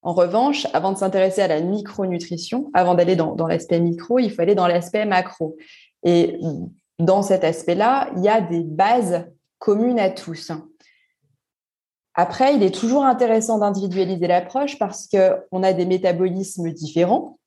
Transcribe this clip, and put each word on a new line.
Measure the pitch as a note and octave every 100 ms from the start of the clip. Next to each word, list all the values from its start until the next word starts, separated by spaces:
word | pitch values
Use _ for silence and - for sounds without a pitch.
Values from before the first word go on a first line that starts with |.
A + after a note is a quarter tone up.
En | E3+
revanche, | F3 F3 G#3 C4+ C#4+ -
avant | D#3 F#3+
de | F#3+
s'intéresser | F#3+ F#3+ F#3+ F#3+
à | F#3
la | D3+
micronutrition, | F3 G#3 G3+ - F#3+ F3 F3 E3+ - B3 D4
avant | F3+ F3+
d'aller | F3 F3 F#3
dans, | D#3+
dans | - E3
l'aspect | E3 E3 E3+
micro, | E3+ E3+ - B3
il | A3
faut | -
aller | E3+
dans | G3+ F3
l'aspect | F3 E3+ G#3+
macro. | G#3+ F#3 F#3 - D#3 - - - _ _
Et | E3+ E3+ E3 E3+ E3 D3+ F3 - _ -
dans | E3 F#3+
cet | G3 F#3
aspect-là, | E3+ E3+ - F3+ A3 C#4 C4+ F#3
il |
y | G3+
a | A3
des | F3 E3+
bases | D#3+ D#3 G3 B3 F#3+ F3 F3 _ _ _
communes | - G#3 A#3+ A#3+
à | F#3+
tous. | F#3+ - D#3 - D#3 - _ _ _ _ _ _ _ _ _ _ _ _ _ _
Après, | - F3+ - C4
il | C#4
est | F#3+
toujours | F#3 A#3 C#4
intéressant | C4+ A#3+ A#3+ A3+ A3 A3
d'individualiser | G#3 G3 F#3+ F#3 F#3 F#3 F3
l'approche | F3+ F3 C4 C#4+ -
parce | G3+ - -
qu'on | G3+ F#3+ F#3+ - F#3
a | F#3+
des | F3+ F3+
métabolismes | F#3 F#3 F3 F#3 F#3 F#3+ - E3
différents | D#3+ D3+ E3 F3 A#3+ - _